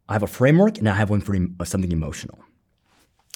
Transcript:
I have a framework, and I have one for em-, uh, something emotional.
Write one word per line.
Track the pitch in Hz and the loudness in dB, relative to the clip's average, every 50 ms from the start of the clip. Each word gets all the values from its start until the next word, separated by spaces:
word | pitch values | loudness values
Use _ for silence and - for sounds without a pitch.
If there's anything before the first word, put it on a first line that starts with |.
| _ - | _ -6
I | - | -4
have | 107 104 | -4 -2
a | 101 | -4
framework, | - - 123 135 151 170 196 214 220 - | -2 2 4 4 6 6 6 4 2 0
and | 107 107 | 0 0
I | 98 | 2
have | 98 110 95 | 2 2 2
one | 104 101 | 0 0
for | 92 - 98 | 0 0 -2
em-, | 95 90 90 90 - | -2 -2 -2 -4 -8
uh, | 87 | -8
something | - - 95 92 87 | -6 -4 -2 -2 -2
emotional. | 85 80 78 73 - - - - - - _ _ _ _ _ _ _ _ _ _ _ _ _ _ _ _ _ _ - | -2 -2 -2 -4 -8 -10 -14 -16 -18 -20 _ _ _ _ _ _ _ _ _ _ _ _ _ _ _ _ _ _ -20